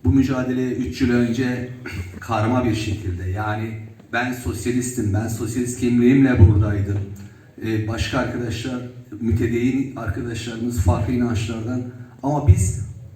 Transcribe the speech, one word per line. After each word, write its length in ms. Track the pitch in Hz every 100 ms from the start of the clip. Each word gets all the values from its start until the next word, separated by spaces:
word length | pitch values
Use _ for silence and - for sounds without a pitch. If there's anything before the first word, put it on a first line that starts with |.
bu 80 | 131
mücadeleye 600 | 135 127 127 127 127 127
üç 300 | 117 - -
yıl 80 | 123
önce 600 | 120 117 113 127 123 123 - - 95 - -
karma 460 | - 107 107 123 117
bir 100 | 104
şekilde, 540 | 104 92 90 87 92
yani 500 | 95 107 107 110 110 - - -
"Ben 200 | 120 123
sosyalistim, 800 | - - - 123 123 117 117 101
ben 140 | 98 113
sosyalist 520 | - 110 127 120 -
kimliğimle 600 | 123 120 120 139 135 120
buradaydım." 580 | 98 - 104 104 98 101 - - - - - - 110
Ee, 220 | 110 104
başka 320 | 113 - 131
arkadaşlar, 600 | 117 120 117 - 131 123 - - - 107
mütedeyyin 760 | 113 117 117 117 123 135 - 113
arkadaşlarımız 840 | 113 - 120 113 120 110 120 117
farklı 340 | - 120 -
inançlardan 680 | 123 120 101 - 113 113 127 120 - - -
ama 240 | 135 147 139
biz 320 | - 95 - - - -